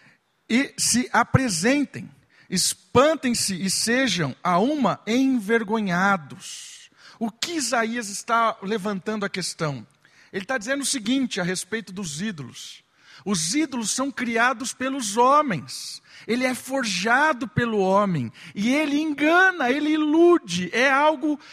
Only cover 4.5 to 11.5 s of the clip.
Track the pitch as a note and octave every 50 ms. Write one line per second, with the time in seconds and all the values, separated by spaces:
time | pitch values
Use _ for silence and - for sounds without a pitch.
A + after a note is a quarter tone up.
4.5 | F3 F3 G#3+ C#4 D#4 D4 A#3+ F3+ D3 - - G#3 A3+ C4 C4+ C4+ C4 A#3+ F#3+ G3
5.5 | A#3 A#3 A3 F#3 A3 A3+ G#3 F#3 F3 F3 F#3+ G3+ G3 F3 C#3+ B2+ - F#3 - -
6.5 | - - - - - - - - _ _ - - - - A3+ G#3+ - _ - E4
7.5 | F4 D#4 B3+ A3+ B3+ A#3 A3+ A3 A#3 A#3+ A3 G3 G3 - - - A3+ A#3 A#3 A3
8.5 | - - G3 F#3+ A3+ G#3+ F3+ G#3+ G3+ F#3 - G#3+ A3 G#3+ G3+ F#3+ - F#3 E3+ -
9.5 | - - E3 D3 C3+ B2+ - - _ _ _ _ _ - - _ - G3 F#3+ -
10.5 | C4 B3+ F#3+ B3 C#4 C#4+ C4 - - C4 G3 A3 C4 C4+ B3+ - - G3+ F3 F3